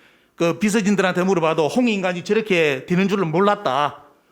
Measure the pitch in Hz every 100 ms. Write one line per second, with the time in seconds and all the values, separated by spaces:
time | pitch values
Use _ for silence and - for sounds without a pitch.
0 | _ _ _ - 170 165 208 208 196 196
1 | 185 180 180 190 160 160 147 240 247 202
2 | 180 175 170 214 214 180 151 131 131 180
3 | 196 202 170 160 202 202 147 131 147 -
4 | - _ _